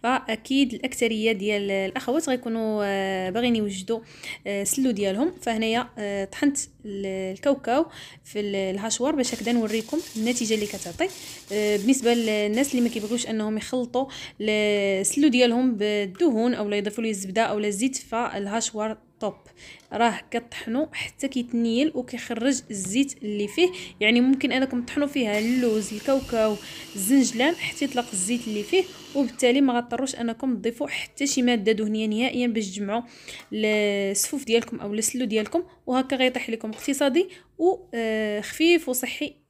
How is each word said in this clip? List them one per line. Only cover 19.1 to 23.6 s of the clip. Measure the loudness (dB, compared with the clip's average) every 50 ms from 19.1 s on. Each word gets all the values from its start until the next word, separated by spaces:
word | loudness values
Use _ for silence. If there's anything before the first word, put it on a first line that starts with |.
| _ _
توب، | -6 -6 -6 -8 _ -20 _ -20 -20 -20 -20 -20 _ _
راه | 0 2 2 2 2 0 -8 -4
كطحنو | -6 -6 -6 -6 -14 -10 -6 -2 -2 -2 -2 -2
حتى | -4 -10 -10 -10 -8 -6 -6 -2
كيتنيل | -2 -2 -4 0 0 0 2 2 4 4 2 2 0
وكيخرج | -2 -6 -6 -8 -10 -6 -6 -6 0 2 2 0 0 -4 -8
الزيت | -8 -8 -6 -2 2 2 2 2 0 -8
اللي | -6 -4 -2 -2 -2 -2
فيه. | 2 2